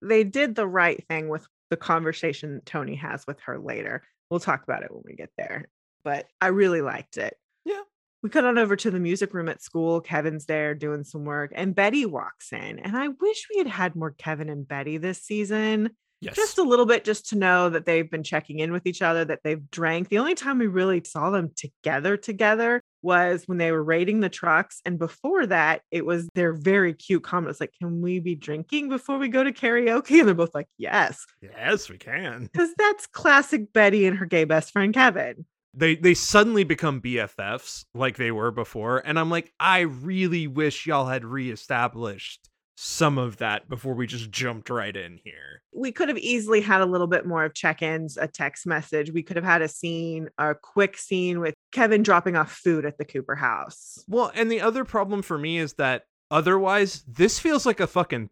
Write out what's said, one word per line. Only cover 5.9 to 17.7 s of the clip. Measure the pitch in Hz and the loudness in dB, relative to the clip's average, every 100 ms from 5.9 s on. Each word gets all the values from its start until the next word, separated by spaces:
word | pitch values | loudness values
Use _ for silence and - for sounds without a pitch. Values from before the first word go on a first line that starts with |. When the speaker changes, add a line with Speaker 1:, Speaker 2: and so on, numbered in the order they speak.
| _ | _
Speaker 1:
but | 147 143 - - | -6 -6 -8 0
I | 185 | 2
really | 190 190 170 | 4 4 2
liked | 135 - - - | -2 -6 -10 -8
it. | 107 - _ _ 330 | -8 -10 _ _ -8
Speaker 2:
Yeah. | 403 403 _ _ _ | -8 -10 _ _ _
Speaker 1:
We | 214 | -2
cut | 302 247 | 2 2
on | 240 | 2
over | 214 196 | 2 0
to | 226 | 0
the | 180 | -2
music | 170 180 196 | -2 -2 -4
room | 185 165 | -4 -6
at | - | -8
school. | - 165 165 165 | -8 -2 0 0
Kevin's | 165 156 156 156 147 | -2 -4 -2 -4 -4
there | 156 151 | -2 -2
doing | 151 147 147 | -4 -6 -6
some | 143 151 147 | -8 -10 -6
work, | 147 147 - | -6 -6 -4
and | 190 185 | -2 0
Betty | 202 285 220 | 2 2 0
walks | 131 - - - | -4 -8 -14 -14
in. | - 101 107 | -12 -10 -10
And | 196 240 | -8 -6
I | 294 | -6
wish | 269 403 427 - | -2 -2 -2 -2
we | 415 | -2
had | 285 | -2
had | 190 180 165 | -2 -2 -2
more | 160 | -8
Kevin | - 156 151 156 | -6 -6 -6 -6
and | 147 139 | -8 -8
Betty | 143 143 156 | -8 -6 -6
this | 180 180 | -6 -8
season. | - 214 202 214 220 214 214 - _ _ | -6 -4 -2 -2 0 0 -2 -6 _ _
Speaker 2:
Yes. | - - | -8 -2
Speaker 1:
Just | 427 - | 0 2
a | |
little | 302 240 226 | 4 6 6
bit, | 233 | 4
just | 214 214 - | 2 -4 -4
to | 208 | 2
know | 185 180 | 4 6
that | 175 | 4